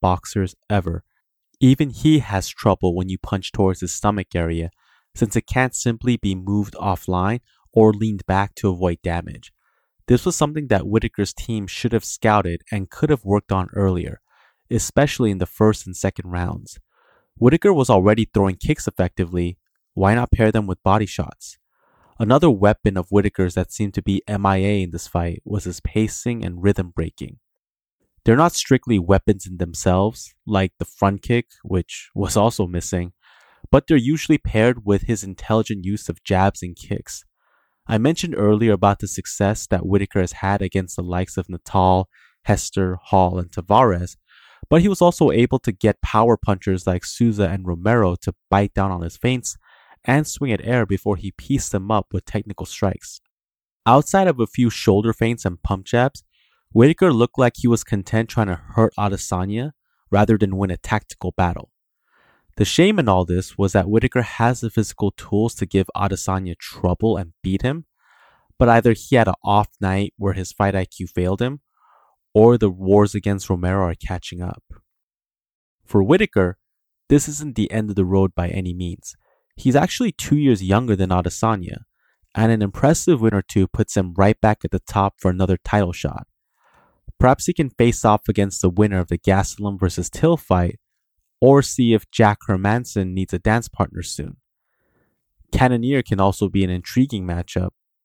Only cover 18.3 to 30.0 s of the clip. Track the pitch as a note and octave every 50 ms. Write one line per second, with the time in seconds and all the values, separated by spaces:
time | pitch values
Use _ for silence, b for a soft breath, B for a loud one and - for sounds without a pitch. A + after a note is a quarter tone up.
18.3 | - G#2 G2 F#2+ F#2 - - - D3+ - - - - - F2+ F2+ - - F2+ E2+
19.3 | F2+ F2 F2 F2 F2+ _ _ _ _ _ _ _ - - - G2 A2 A#2+ B2 -
20.3 | - - A2+ A2 G#2 A2 G#2 F#2+ F2+ - - G2 G2 G#2+ G#2+ - - - D#2+ C2+
21.3 | - _ - - - _ _ _ _ _ _ _ _ _ _ _ _ - A#2 G#2
22.3 | B2+ D3+ F3 E3 A#2 F#2+ G2+ G2+ G#2+ - - A2 F#2+ F#2+ E2+ - G2 G2+ G2 G2+
23.3 | - - F#2 F2+ - F#2+ F2+ - - - G#2+ G2+ - G#2 - - G2 G2 - -
24.3 | G#2 G2 G2+ G2 F#2+ F#2+ F#2+ G2+ G#2 G2 F#2 E2+ E2 E2+ - - - F2 E2+ E2+
25.3 | E2+ - - - G#2 G2 - F2+ F2 - - - - G#2+ A2 G#2 - - - B2
26.3 | A#2+ A2+ G2+ F2+ F2 F2 F2+ G2+ G2+ - F#2 F2+ - - E2 F#2 _ - - D2
27.3 | - _ _ _ _ _ _ _ _ _ _ _ _ _ _ _ _ _ - A2+
28.3 | A2+ C3+ E3 E3+ - - - - C3 B2+ - B2 A2+ G2 E2+ F2 G2 G2 - -
29.3 | G2+ F#2 - F#2+ F#2 F2 F2+ E2+ E2+ - - F#2+ F2+ F#2